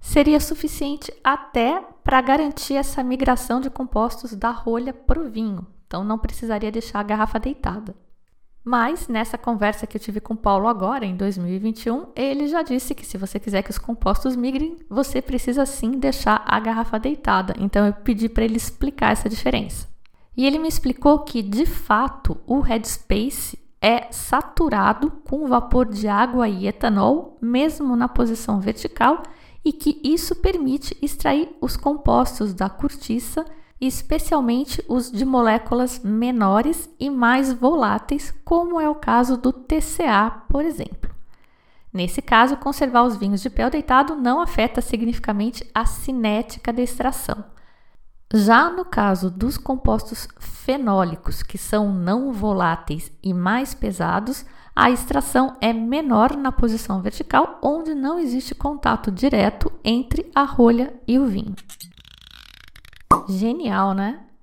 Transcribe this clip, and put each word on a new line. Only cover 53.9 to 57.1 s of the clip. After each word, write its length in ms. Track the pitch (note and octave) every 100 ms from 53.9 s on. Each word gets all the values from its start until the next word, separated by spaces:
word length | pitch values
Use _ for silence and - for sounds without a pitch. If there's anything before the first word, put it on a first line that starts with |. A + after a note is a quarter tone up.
| F#3 E3 F3 A3 C4+ - - - -
a 160 | -
extração 640 | B3 B3 C#4 C4+ B3+ C4+ C4
é 100 | G#3+
menor 640 | A3+ A3+ C#4 D#4 A3+ A#3+ C#4+
na 160 | C4+
posição 500 | B3+ A#3+ A3 - F#3+
vertical, 560 | F#3+